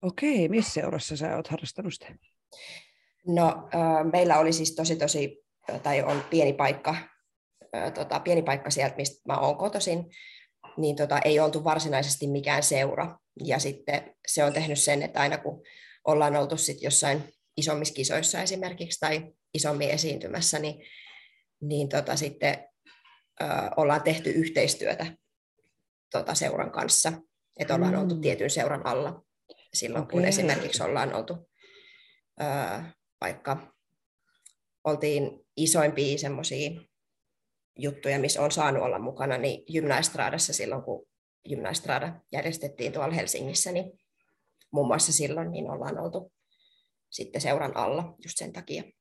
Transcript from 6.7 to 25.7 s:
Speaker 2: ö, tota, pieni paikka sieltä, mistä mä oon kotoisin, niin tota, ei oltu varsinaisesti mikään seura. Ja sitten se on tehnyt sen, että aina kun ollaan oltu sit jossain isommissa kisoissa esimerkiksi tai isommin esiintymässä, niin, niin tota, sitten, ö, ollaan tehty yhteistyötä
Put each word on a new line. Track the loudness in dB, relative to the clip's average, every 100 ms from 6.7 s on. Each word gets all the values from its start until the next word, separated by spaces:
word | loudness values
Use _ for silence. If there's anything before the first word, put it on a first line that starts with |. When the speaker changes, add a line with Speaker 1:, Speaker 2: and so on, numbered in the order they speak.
| 2 -2 -4 -6 _ _ _ _ _ -12 -6
Speaker 2:
ö, | -4
tota, | -4 -4 -4
pieni | 2 2
paikka | 2 -2 0
sieltä, | 0 0 0
mistä | -6 -6 -4
mä | 0
oon | 2 2
kotoisin, | 0 -2 -2 -2 -4 -14 -20 -20 _ _ -16 -2
niin | 0 2
tota, | 2 2
ei | 4 6
oltu | 4 2
varsinaisesti | 0 0 2 0 0 -2 0
mikään | -2 0 2
seura. | 2 2 2 0 -4 -6 _ -10
Ja | -2 0
sitten | 0 -6 -4 -4 -4 -14 -4
se | 2
on | 4
tehnyt | 2 -2 2
sen, | 4 2
että | 0 0
aina | 0 0
kun | -4 -8 -16 -20 -20 -6
ollaan | 2 4 6 4
oltu | 2 0
sit | -2 -2
jossain | 2 2 4 0 -2 -16 _ -4
isommissa | 0 0 -2
kisoissa | -2 0 2 0 0
esimerkiksi | -2 -2 -6 -6 -8 -4
tai | -2 -2 -4 _ _
isommin | -2 0 0 0
esiintymässä, | 0 0 -2 -4 0 0 0
niin, | -4 -8 -16 -20 -20 -20 -20 _ _ _
niin | -4 -2 0
tota, | -2 -2 -2
sitten, | -4 0 0 0 -8 _ _ -20 _ -20 _ -8
ö, | -4 -2 0 2
ollaan | 4 4
tehty | 2 0 0
yhteistyötä | 0 2 2 2 2 -2 -2 -6 -10 _ _ _ _ _